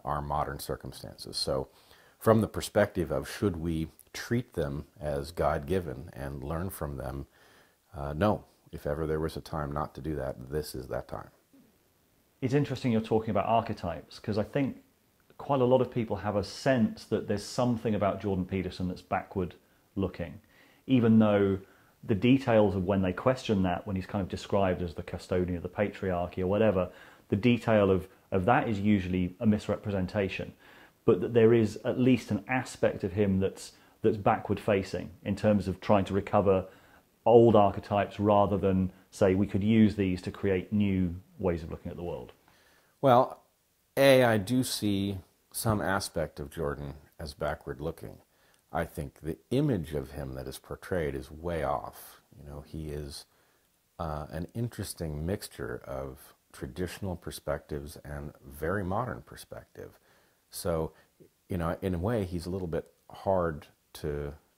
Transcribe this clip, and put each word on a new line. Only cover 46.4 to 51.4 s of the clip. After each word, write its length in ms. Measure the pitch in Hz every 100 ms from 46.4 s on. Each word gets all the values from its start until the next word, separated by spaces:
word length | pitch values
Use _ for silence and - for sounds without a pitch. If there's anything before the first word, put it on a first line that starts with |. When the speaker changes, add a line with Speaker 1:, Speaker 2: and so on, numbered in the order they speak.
Speaker 1:
of 100 | 71
Jordan 440 | 82 73 67 71 73 - -
as 160 | 82
backward 460 | - 73 76 - 65
looking. 380 | 78 - 53 - _ _ _ _ _
I 120 | 78
think 360 | 82 - 71 -
the 160 | 76 - -
image 440 | 123 151 107 76
of 180 | 76 65
him 220 | 71 67
that 120 | 65 65
is 120 | -
portrayed 560 | - 73 - 92 73
is 160 | 67 67
way 340 | 80